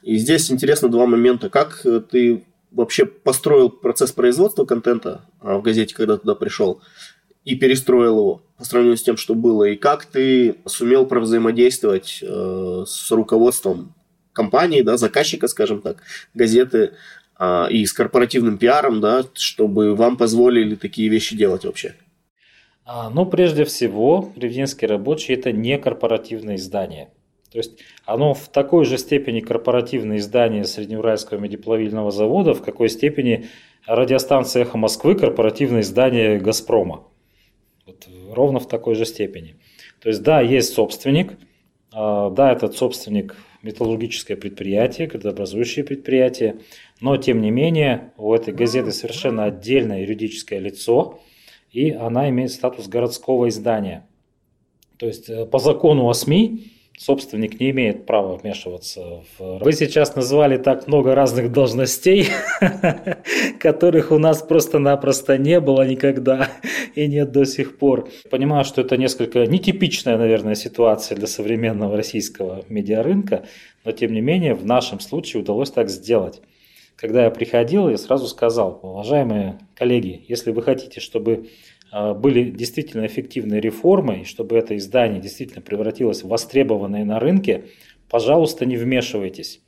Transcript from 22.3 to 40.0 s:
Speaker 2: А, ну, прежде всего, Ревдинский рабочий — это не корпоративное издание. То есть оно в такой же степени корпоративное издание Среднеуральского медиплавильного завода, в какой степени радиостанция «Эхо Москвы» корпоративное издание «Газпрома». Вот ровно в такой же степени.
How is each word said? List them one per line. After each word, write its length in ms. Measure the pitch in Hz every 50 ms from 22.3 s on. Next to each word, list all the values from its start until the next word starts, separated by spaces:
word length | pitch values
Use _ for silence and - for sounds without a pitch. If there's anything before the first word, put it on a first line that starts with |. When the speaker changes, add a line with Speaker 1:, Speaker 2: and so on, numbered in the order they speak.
| _ _ _ _ _ _ _ _ _ _ _
Speaker 2:
А, 240 | - 120 120 113 110
ну, 160 | 113 156 185
прежде 400 | 185 180 - 180 175 151 147 151
всего, 680 | - - - 123 113 98 104 110 135 165 190 196 196 -
Ревдинский 500 | - 123 120 120 131 139 135 - - -
рабочий — 460 | - 104 101 98 131 156 151 - - 131
это 160 | 127 127 135
не 280 | 113 107 113 120 135 139
корпоративное 800 | - 131 117 - - - 117 107 - - 117 110 107 107 101
издание. 520 | 95 95 92 98 101 95 - 80 76 76 _ _ _ _ _ _ _ _ _
То 60 | _
есть 220 | 117 110 - - _ - - - - _
оно 300 | - 107 117 143 151 135
в 140 | - - -
такой 360 | - 143 139 139 170 175 151
же 140 | - 131 123
степени 420 | - - 151 139 139 - 113 113
корпоративное 800 | 107 - 117 113 - - 120 123 120 - - 127 107 107 107 104
издание 460 | 101 101 113 123 117 113 110 104 101
Среднеуральского 760 | 92 - - 107 101 110 110 110 117 110 107 - - - 101
медиплавильного 720 | 104 101 101 101 - 113 113 110 110 107 104 110 107 104
завода, 420 | 98 101 104 107 135 190 190 - 120
в 80 | -
какой 300 | - - - - 120 113
степени 580 | 107 - - 147 151 - 135 123 113 110 - - - - _ _ _ _ _
радиостанция 800 | - 113 113 131 123 131 131 127 - 143 135 127 123 - 127 120
«Эхо 120 | 120 -
Москвы» 380 | 117 110 107 - - - 147 196
корпоративное 680 | 196 - 120 - - 113 110 107 - 143 131 120 113
издание 580 | 104 95 95 117 131 131 123 120 110 107 107 104
«Газпрома». 640 | 92 104 113 - - - - 113 92 87 78 - - _ _ _ _ _ _ _ _ _ _ _ _ _ _ _ _
Вот 200 | - 92 _ - - 92 90 92 98
ровно 300 | 110 117 135 143 135 123
в 80 | - -
такой 280 | - 113 - 120 113
же 100 | 110 113
степени. 500 | - - - 104 95 95 90 82 80 - _ _ _ _ _ - - _ _